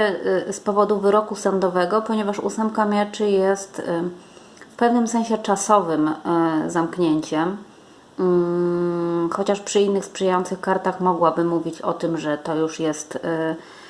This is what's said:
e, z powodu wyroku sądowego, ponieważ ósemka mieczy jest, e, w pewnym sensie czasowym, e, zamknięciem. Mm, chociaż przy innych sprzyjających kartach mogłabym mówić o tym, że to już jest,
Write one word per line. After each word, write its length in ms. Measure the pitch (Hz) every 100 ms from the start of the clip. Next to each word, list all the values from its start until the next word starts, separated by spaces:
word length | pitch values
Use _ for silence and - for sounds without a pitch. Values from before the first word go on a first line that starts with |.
| 208 180 190 185 -
e, 40 |
z 80 | 190
powodu 380 | - 202 208 202
wyroku 380 | 196 214 214 202
sądowego, 640 | 196 190 185 180 175 214
ponieważ 360 | 220 220 202 202
ósemka 460 | 202 208 220 220
mieczy 460 | 208 208 208 - 208
jest, 500 | 196 190 196 - -
e, 220 | - 170 175 175 - - - - -
w 60 | -
pewnym 320 | 233 240 226
sensie 300 | 233 220 214
czasowym, 720 | 220 196 - 208 170 156 156
e, 60 | 151 - 170 165 156 165
zamknięciem. 880 | 175 165 175 170 156 151 156 175 208 - - - - - -
Mm, 1120 | 185 175 175 175 175 175 175 170 170 170 170
chociaż 280 | - 196 202
przy 200 | - 208
innych 240 | 202 196
sprzyjających 560 | 190 - 190 180 180 185
kartach 400 | 190 185 190 185
mogłabym 480 | 185 165 165 165 170
mówić 340 | 170 165 -
o 100 | -
tym, 260 | 170 170 160
że 200 | 151 147
to 160 | 170 156
już 240 | 160 160
jest, 380 | 160 151 - - 165 160 160 160 - - -